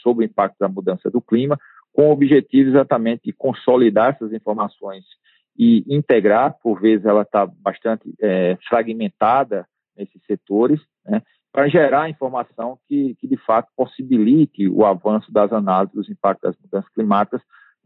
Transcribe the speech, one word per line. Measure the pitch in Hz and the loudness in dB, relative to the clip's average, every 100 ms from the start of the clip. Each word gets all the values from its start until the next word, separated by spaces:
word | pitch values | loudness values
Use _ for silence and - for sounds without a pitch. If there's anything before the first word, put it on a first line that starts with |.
sobre | 120 117 | -2 -2
o | 107 | -2
impacto | - 98 - | -2 -4 -4
da | 98 | -6
mudança | 95 92 92 104 | -4 -6 -6 -6
do | 117 | -6
clima, | - 117 139 143 - _ _ | -2 -2 -2 -4 -8 _ _
com | - 151 | 2 2
o | |
objetivo | 143 139 143 - 131 135 | 4 4 2 4 2 4
exatamente | 139 135 127 113 120 | 2 2 0 -2 -4
de | - | -8
consolidar | - 135 117 - 127 117 101 120 | -8 -6 -2 0 4 4 4 0
essas | 135 110 | 0 -8
informações | 110 - 107 104 - 101 98 95 _ _ _ _ - | -8 -8 -6 -6 -10 -16 -16 -20 _ _ _ _ 0
e | 117 113 - | 2 2 0
integrar, | 143 - 120 101 107 139 - | -4 2 2 4 2 0 -2
por | 117 95 | -6 -2
vezes | 107 110 | 0 2
ela | 104 104 | 2 0
tá | 101 104 98 | 0 -2 -2
bastante, | - 98 92 113 110 - - | -4 -8 -6 -6 -8 -10 -6
é, | 107 92 90 92 - | -4 0 -2 -4 -2
fragmentada | 120 113 113 104 - 107 131 135 101 90 _ _ - | -2 -2 -6 -8 -2 0 0 -2 -6 -10 _ _ -18
nesses | 101 _ - | -18 _ -10
setores, | 101 - 101 123 151 - _ | -10 -4 0 2 0 -4 _
né, | - 107 - _ _ | -6 -6 -6 _ _
pra | - 143 | -2 0
gerar | 165 143 135 160 | 2 2 2 -2
informação | 156 131 127 120 - 117 127 _ | -6 -8 -6 -10 -10 -12 -12 _
que, | 143 135 - | -4 -4 -6
que | 131 | -6
de | 131 | -4
fato | - 113 - - | 0 -2 -2 -6
possibilite | 127 - 131 123 107 151 147 - 95 | -6 -6 -2 2 4 4 2 0 -2
o | 92 | 2
avanço | 104 92 104 107 - | 2 2 -2 -2 -2
das | 107 104 | 0 0
análises | 110 98 92 98 | 0 0 0 -2
dos | 107 101 | -6 -12
impactos | 101 98 95 95 | -4 -4 -2 -6
das | 87 | -8
mudanças | _ 98 - | _ -8 -8
climáticas | - 110 101 104 - - _ _ _ | -4 0 0 0 -6 -12 _ _ _